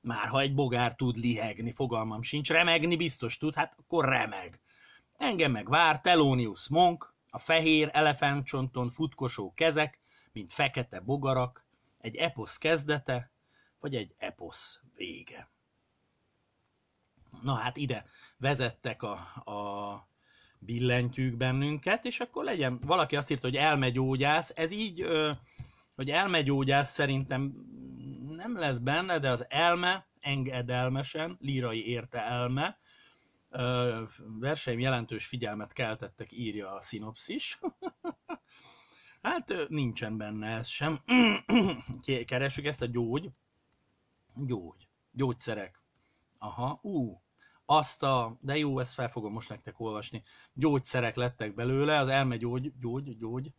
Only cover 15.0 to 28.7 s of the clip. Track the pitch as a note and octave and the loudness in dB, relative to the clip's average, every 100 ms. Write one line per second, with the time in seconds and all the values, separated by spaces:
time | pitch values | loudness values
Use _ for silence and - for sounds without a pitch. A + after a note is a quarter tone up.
15 | F2+ - - - - _ _ _ _ _ | -12 -12 -16 -20 -20 _ _ _ _ _
16 | _ _ _ _ _ _ _ _ _ _ | _ _ _ _ _ _ _ _ _ _
17 | _ _ _ - C3 B2 A#2 B2+ C#3 A2+ | _ _ _ -10 -4 -2 -2 -4 -4 -4
18 | - - - _ C3+ C#3 A#2+ - B2 A2 | -6 -20 -20 _ -2 0 -2 -2 -8 -6
19 | G#2+ F#2+ F2 - - G#2 G2+ G2+ G2+ G2+ | -6 -6 -12 -16 -10 -8 -6 -6 -6 -10
20 | - _ _ _ _ _ F#2 A#2+ B2 B2 | -16 _ _ _ _ _ -8 0 2 4
21 | B2 B2+ C3 A#2 B2+ C3 C#3+ D3+ F#3 A3+ | 2 0 -2 0 0 2 0 -2 0 0
22 | A#3+ - B3 - D4+ F#3+ C3+ B2 C3 F3+ | 0 -6 -6 -4 -4 0 0 -2 2 2
23 | D3+ C#3+ C3+ C#3+ B2+ C3+ D3+ D3 C3 B2 | 4 0 0 -2 0 2 4 4 2 2
24 | C3 C3 C#3 D#3 E3+ - E3 G#3 A3 E3+ | 0 2 4 2 0 -4 -4 -2 -6 -4
25 | - D#3+ D3+ D3 - - - _ _ - | 0 2 2 0 -10 -18 -18 _ _ -8
26 | C3+ D#3 G3 E3+ C#3 C#3 C3+ C#3 C#3+ - | -2 2 4 4 4 4 6 4 4 2
27 | C#3+ C3+ C3 C3 C#3 C3+ - - C3 B2+ | 2 2 0 0 -2 -4 -16 -16 -14 -14
28 | B2+ C3 C3 D#3+ G#3 A3+ D3+ | -12 -12 -12 -10 -6 -2 0